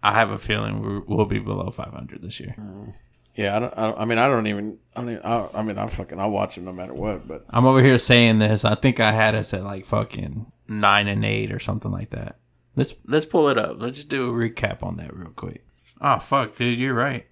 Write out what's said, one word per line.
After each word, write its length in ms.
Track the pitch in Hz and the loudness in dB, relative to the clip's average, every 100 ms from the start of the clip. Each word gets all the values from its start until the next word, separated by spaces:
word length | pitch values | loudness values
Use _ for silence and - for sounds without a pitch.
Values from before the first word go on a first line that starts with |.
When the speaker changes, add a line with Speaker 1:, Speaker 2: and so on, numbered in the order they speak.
Speaker 1:
I 160 | 104 107 | 4 4
have 120 | 110 | 2
a 80 | 104 | 0
feeling 440 | - 107 107 104 | -2 -2 -2 -6
we're, 180 | 107 101 | -6 -8
we'll 260 | 101 104 104 | -4 0 0
be 120 | 104 | 0
below 320 | 104 98 - | -4 -6 -6
five 220 | - - | -10 -12
hundred 300 | 65 62 - | -12 -16 -16
this 180 | 87 - | -14 -14
year. 140 | - - | -14 -14
Speaker 2:
Mm. 360 | 147 95 110 - _ _ _ - | -14 -16 -18 -18 _ _ _ -4
Yeah, 200 | 101 104 | -2 0
I 20 | |
don't, 160 | 120 - | -2 -2
I 60 | 110 | -4
don't, 100 | - | -2
I 60 | |
mean, 140 | 113 117 | -2 2
I 100 | 131 | 2
don't 180 | 127 107 | 2 0
even, 320 | 101 104 110 _ | -4 -8 -12 _
I 60 | - | -12
don't 100 | 120 | -10
even, 120 | 113 | -8
I, 240 | - 117 101 | -4 -4 -4
I 80 | - | -6
mean, 120 | 107 101 | -6 -4
I 120 | 107 | -6
fucking, 320 | - 98 87 | -8 -10 -4
I'll 100 | 101 | -4
watch 240 | 101 98 | -2 -4
them 120 | - 90 | -6 -14
no 60 | |
matter 220 | 92 87 | -12 -12
what, 320 | 67 104 95 - | -6 -6 -6 -10
but 180 | 78 - | -14 -4
Speaker 1:
I'm 160 | 113 123 | 4 6
over 160 | 131 | 8
here 160 | 135 127 | 8 8
saying 400 | - 120 117 110 | 6 6 8 6
this. 260 | 107 107 | 4 4
I 120 | 113 107 | 2 2
think 240 | 135 117 | 2 4
I 100 | 110 | 2
had 240 | 110 110 | 4 2
us 180 | 110 104 | 2 -2
at, 120 | 98 | -6
like, 200 | 98 101 | -8 -12
fucking 640 | - 107 110 - 95 87 110 _ _ | -4 -2 -2 -6 -8 -10 -12 _ _
nine 400 | 107 104 101 104 | 2 6 6 4
and 160 | 101 | 0
eight 260 | 107 107 107 | 0 -2 -4
or 60 | 98 | -6
something 320 | - 101 107 | -6 -6 -6
like 200 | - - | -8 -8
that. 280 | - - - _ _ _ - | -10 -12 -14 _ _ _ -4
Let's, 180 | - - - | -4 -4 0
let's 180 | 151 156 | 0 2
pull 220 | 180 147 | 2 4
it 100 | 120 | 4
up. 200 | 107 - | 0 -6
Let's 160 | 117 131 | -8 -8
just 120 | - | -8
do 220 | 139 123 | -4 -2
a 20 | |
recap 520 | 117 113 113 - - | -2 -2 -2 -4 -4
on 140 | 95 82 | -8 -8
that 140 | 80 - | -12 -14
real 160 | 85 | -16
quick. 320 | - 87 82 _ _ _ _ | -14 -14 -14 _ _ _ _
Oh, 200 | 143 147 | 0 0
fuck, 340 | - 139 117 | 0 -2 -2
dude, 240 | - 120 120 | -2 -2 0
you're 160 | 131 | -2
right. 320 | 120 135 123 - | 0 -2 -4 -12